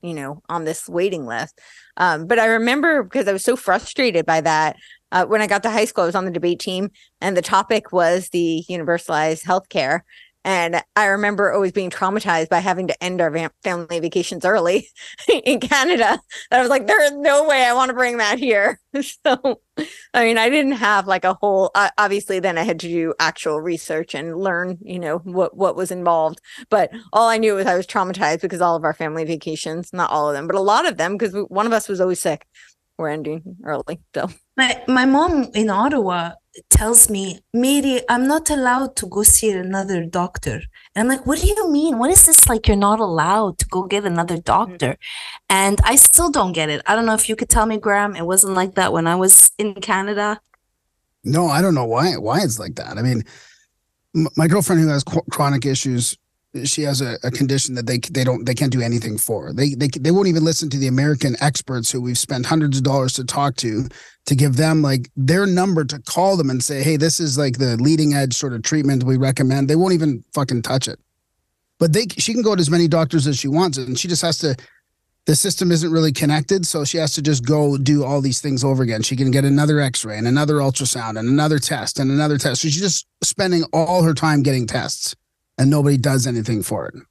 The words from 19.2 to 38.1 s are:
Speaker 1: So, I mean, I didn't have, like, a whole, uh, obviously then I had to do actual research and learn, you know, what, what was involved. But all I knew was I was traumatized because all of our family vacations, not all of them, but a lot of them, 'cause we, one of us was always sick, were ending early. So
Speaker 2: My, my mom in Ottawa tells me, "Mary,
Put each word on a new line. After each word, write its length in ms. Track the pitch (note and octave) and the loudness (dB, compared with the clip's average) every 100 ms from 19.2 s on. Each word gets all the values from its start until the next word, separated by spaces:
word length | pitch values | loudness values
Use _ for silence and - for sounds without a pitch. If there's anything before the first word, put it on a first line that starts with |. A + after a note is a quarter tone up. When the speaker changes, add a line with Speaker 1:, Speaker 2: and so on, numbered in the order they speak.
Speaker 1:
So, 360 | D4+ B3 C#4 A#3 _ - D#4 - - | 0 0 0 -4 _ -12 -12 -12 -4
I 100 | - | 0
mean, 120 | A#3 A#3 | 2 2
I 140 | A3+ | 2
didn't 220 | D4 C4+ | 2 0
have, 340 | C4 G3+ G#3 F#3+ | 0 2 2 2
like, 180 | F#3 | 0
a 100 | F#3 | 0
whole, 360 | F#3+ G#3 F#3+ F#3+ | 0 0 2 2
uh, 160 | - G3 - | 2 0 2
obviously 440 | G3+ G3+ - F#3+ | 0 0 -2 -2
then 180 | F#3 E3+ | 0 -2
I 60 | |
had 160 | G3 E3 | -2 -4
to 80 | E3+ | -4
do 260 | E3+ E3 - | -4 -2 0
actual 400 | D#3+ - D#3+ D3+ | -2 -2 -4 -4
research 540 | E3 E3 - D#3 E3 | -4 -8 -6 -6 -6
and 220 | F3 E3 E3 | -10 -10 -6
learn, 420 | F#3+ F3 F3+ F3+ | -4 -4 -6 -8
you 160 | G3 F3+ | -12 -10
know, 200 | E3 E3+ | -6 -6
what, 380 | F3 F3+ F3+ - | -6 -2 -2 0
what 200 | F#3+ F3 | -2 -2
was 140 | F#3 | -6
involved. 500 | F3+ F3 E3 D#3+ E3 _ - B3+ | -4 0 0 0 -4 _ -20 -2
But 200 | G#3+ E3 A3+ - | 0 0 -4 -2
all 160 | G#3+ A#3 | 2 2
I 100 | A3+ | 2
knew 160 | A3 | 0
was 120 | G3+ F#3+ | 0 0
I 100 | F3+ | -2
was 100 | F3+ | -2
traumatized 540 | F3 F#3 F3 D3+ E3 | -4 -2 -2 -2 -2
because 200 | F#3 F3 | -4 -2
all 160 | F3 E3 | 0 0
of 80 | |
our 80 | D#3+ | -2
family 320 | D3+ D#3+ D#3 | -4 -6 -6
vacations, 680 | D#3+ E3 E3 D#3 D#3 E3 F3+ | -6 -6 -8 -8 -8 -10 -10
not 180 | F3+ F3 | -4 -2
all 180 | D3+ D3 | 0 -2
of 60 | |
them, 120 | C#3 E3 | -4 -4
but 100 | G3+ | -2
a 40 | |
lot 280 | G3 A3 E4+ | 2 2 0
of 80 | G3+ | -2
them, 200 | E3 G3+ | -4 -2
'cause 160 | A3 | -4
we, 100 | G3 | -6
one 240 | G3+ F#3 A3+ | -6 -4 0
of 60 | |
us 160 | A3 - | -2 -2
was 120 | F#3+ | -2
always 200 | F#3 F3+ | -2 0
sick, 260 | F#3 D3 _ _ - _ _ - | -4 -4 _ _ -20 _ _ -8
were 100 | D#3 | -6
ending 340 | D3+ D3+ D#3+ F3+ F3+ | -6 -6 -10 -12 -16
early. 360 | A#3 D3 - E3 _ | -8 -8 -6 -12 _
So 140 | - F#3 - _ - | -8 -8 -10 _ -2
Speaker 2:
My, 260 | B3+ - - | 0 0 0
my 180 | B3+ C4 | 2 4
mom 440 | C#4 E4+ D#4 A#3 | 4 2 0 -2
in 160 | G#3+ A3 | 0 0
Ottawa 640 | G3 B3+ D4 F#3+ F3+ E3+ - _ - _ | 0 0 0 -2 -2 -6 -10 _ -20 _
tells 400 | - G#3+ A#3 - | 2 4 4 4
me, 320 | G3+ F#3+ - _ | 0 -4 -8 _
"Mary, 480 | A3+ B3+ C#4+ C4+ B3 - | 0 2 2 2 -2 0